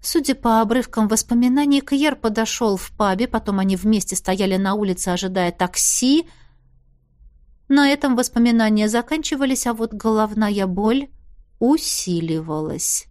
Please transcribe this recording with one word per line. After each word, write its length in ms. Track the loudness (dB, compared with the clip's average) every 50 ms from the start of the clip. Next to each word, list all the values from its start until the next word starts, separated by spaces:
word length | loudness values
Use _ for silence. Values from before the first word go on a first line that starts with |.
Судя 320 | -8 0 -2 0 0 0 -2
по 280 | 0 2 2 4 4
обрывкам 480 | 2 2 2 0 0 -2 0 0 0 2
воспоминаний, 720 | 2 -2 -2 0 0 2 4 4 4 2 4 4 2 2
Кьер 340 | 2 0 0 0 2 0 0
подошёл 640 | 0 -2 -2 0 0 -2 -2 -2 -2 0 0 0 -2
в 140 | -4 -10
пабе, 360 | -4 -2 0 0 2 0 -2 -2
потом 320 | -2 -4 -4 -2 -2 0
они 160 | 0 0 0
вместе 400 | 0 2 2 2 2 0 -4 -6
стояли 400 | -6 -2 -2 -2 0 0 0 0
на 200 | 0 0 0 0
улице, 340 | 0 0 -2 -2 -2 -2 -4
ожидая 420 | -2 -2 -2 -4 -2 0 -2 -2
такси. 760 | 0 -2 -4 -2 -2 -2 -2 0 0 0 2 2 2 2 2 -2 -12 -20 -20 -20 _ _ _ _ _ _ _ _ _ _ _ _ _ _ -20 -20 _ _ _ _ -20 _ _ _
На 220 | 2 4 4 4
этом 260 | 2 0 0 0 0
воспоминания 720 | 0 -2 -2 0 0 2 2 4 2 2 2 2 2 0 2
заканчивались, 800 | 0 -2 -2 -2 -4 -4 -4 -4 -2 -2 0 -2 -2 -2 -2 -4
а 60 | -4
вот 200 | -4 -6 -6 -6
головная 760 | -4 -2 0 2 2 0 0 0 -2 0 0 0 -2 -2 -2
боль 420 | -2 0 0 2 0 0 -2 -6 -12 -20 -20 -20 -20 -20 -20 _ _ -2
усиливалась. 1500 | 2 2 2 2 0 -4 -6 -6 -4 -4 -4 -2 -2 -2 -4 -4 -4 -4 -6 -6 -4 -6 -6 -6 -4 -4 -4 -4 -6 -10